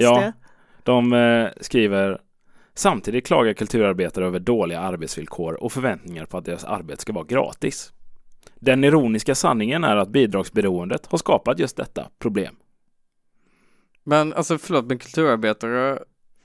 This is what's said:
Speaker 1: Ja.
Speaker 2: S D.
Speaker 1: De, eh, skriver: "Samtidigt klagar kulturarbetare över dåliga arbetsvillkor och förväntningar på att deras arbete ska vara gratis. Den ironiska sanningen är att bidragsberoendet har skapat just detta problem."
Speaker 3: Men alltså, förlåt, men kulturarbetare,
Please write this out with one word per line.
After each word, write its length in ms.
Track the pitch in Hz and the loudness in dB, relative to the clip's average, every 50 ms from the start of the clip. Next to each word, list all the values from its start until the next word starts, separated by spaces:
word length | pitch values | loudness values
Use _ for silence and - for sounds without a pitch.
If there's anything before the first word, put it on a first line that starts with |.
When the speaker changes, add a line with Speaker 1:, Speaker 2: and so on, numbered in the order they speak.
Speaker 1:
Ja. 180 | 120 120 120 123 | 6 6 6 6
Speaker 2:
S 120 | 196 110 226 | 4 0 -4
D. 120 | - - - - _ _ _ _ - - | -8 -18 -20 -20 _ _ _ _ -8 0
Speaker 1:
De, 300 | - 123 123 120 120 123 | 2 2 4 4 4 4
eh, 340 | 120 120 117 117 117 113 95 - - | 4 6 6 4 4 2 0 -4 -10
skriver: 580 | - - - 123 110 101 98 98 98 98 190 - _ _ _ _ _ _ - - _ _ _ | -12 0 2 2 4 4 4 2 0 0 -2 -6 _ _ _ _ _ _ -20 -20 _ _ _
"Samtidigt 520 | - - 202 160 101 - 104 110 127 - - | 0 0 0 0 0 -4 -4 -4 -4 0 2
klagar 260 | 170 151 120 110 104 | 2 4 4 2 2
kulturarbetare 720 | - 110 101 - 113 107 98 92 92 90 82 - 95 90 | -2 -4 -2 0 2 2 2 2 0 0 0 0 0 0
över 140 | 92 90 92 | -2 -2 -4
dåliga 400 | 90 117 120 113 95 85 85 82 | -2 0 0 0 0 -2 -2 -4
arbetsvillkor 720 | 90 95 90 82 80 78 - 78 76 - - - 85 80 80 - - | -6 -6 -6 -6 -8 -10 -10 -10 -12 -12 -8 -8 -6 -6 -6 -6 -8
och 80 | 117 | -8
förväntningar 540 | - 135 127 131 95 - - 90 87 82 80 | -6 -2 -2 -2 -4 -4 -10 -16 -14 -14 -14
på 120 | - - - | -10 -10 -10
att 80 | - | -8
deras 180 | - 87 - - | -8 -10 -10 -8
arbete 380 | - - 98 82 80 - - | -8 -8 -8 -8 -10 -14 -12
ska 120 | - - 107 | -10 -8 -8
vara 100 | 90 80 | -8 -6
gratis. 680 | - 120 135 - - - - - - - - - - - - - - - - - - - - _ - - - | -2 -2 -2 -2 -2 -4 -6 -6 -6 -6 -8 -14 -16 -20 -20 -20 -18 -18 -20 -20 -20 -20 -20 _ -20 -18 -4
Den 240 | - 131 127 131 139 | 0 2 2 4 6
ironiska 520 | 143 151 160 131 113 110 107 - - - | 6 6 6 4 2 0 -2 0 -2 -2
sanningen 480 | - - 165 135 110 107 113 143 170 165 | 0 2 0 0 0 0 -2 -2 -2 0
är 120 | 131 104 | 2 2
att 140 | 104 95 98 | 2 0 2
bidragsberoendet 960 | 110 139 127 104 98 98 92 - - 110 101 98 90 87 87 92 - - - | 2 2 2 4 2 -2 -4 -2 -2 -2 0 0 0 -2 -4 -4 -6 -6 -6
har 120 | - - 165 | -4 -4 -4
skapat 420 | - - - - - - - 175 | 0 2 2 2 2 0 -2 0
just 180 | 160 127 - - | -2 -4 -4 -8
detta 300 | - - - - 67 - _ _ | -10 -10 -10 -12 -12 -12 _ _
problem." 360 | - 120 101 101 95 - - _ _ _ _ _ _ _ _ _ _ _ _ _ _ _ _ _ _ _ _ _ _ _ _ _ _ _ _ _ - | -6 -4 -4 -4 -6 -6 -10 _ _ _ _ _ _ _ _ _ _ _ _ _ _ _ _ _ _ _ _ _ _ _ _ _ _ _ _ _ -4
Speaker 3:
Men 300 | 147 147 151 151 156 - | 2 4 4 4 2 0
alltså, 240 | - 160 - 170 147 | -4 -2 -2 -2 -4
förlåt, 280 | - - 175 143 117 | -2 0 0 0 0
men 140 | 123 131 120 | 0 -4 -6
kulturarbetare, 1000 | - - - 160 160 143 120 110 110 107 107 - - 117 120 127 131 135 135 - - _ _ _ _ _ _ _ _ | -6 -8 -2 0 2 2 2 2 0 -2 -2 -2 -4 -4 -4 -2 -2 -2 -4 -6 -10 _ _ _ _ _ _ _ _